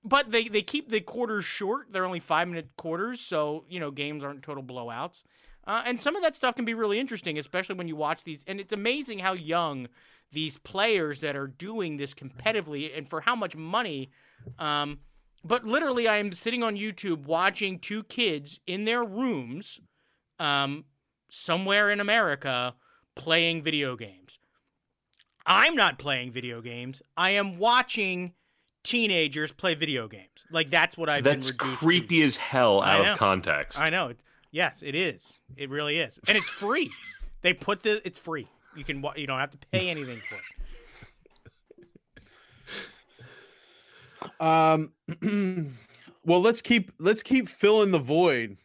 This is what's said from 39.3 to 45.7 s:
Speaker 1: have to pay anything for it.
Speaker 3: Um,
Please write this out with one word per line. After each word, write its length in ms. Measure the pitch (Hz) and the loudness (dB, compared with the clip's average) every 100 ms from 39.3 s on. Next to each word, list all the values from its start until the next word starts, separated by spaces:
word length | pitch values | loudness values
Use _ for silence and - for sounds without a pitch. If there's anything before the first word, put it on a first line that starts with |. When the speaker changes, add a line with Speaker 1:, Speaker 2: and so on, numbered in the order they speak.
| 131 | -4
Speaker 1:
have 100 | 139 | -4
to 80 | - - | -8 -4
pay 180 | 185 180 | -2 -2
anything 320 | 156 131 117 - | -4 -8 -10 -12
for 100 | 104 - - - - - - - _ _ _ - _ _ - - _ _ - _ _ _ _ - - - - _ _ - - - _ _ _ _ - - - - _ | -12 -14 -12 -12 -12 -20 -20 -20 _ _ _ -20 _ _ -20 -20 _ _ -20 _ _ _ _ -14 -14 -14 -20 _ _ -20 -20 -20 _ _ _ _ -20 -20 -16 -16 _
it. 0 | |
Speaker 3:
Um, 520 | 160 160 160 160 156 _ - 165 202 208 190 185 147 | 4 6 8 6 2 _ -12 -4 0 2 0 -2 -6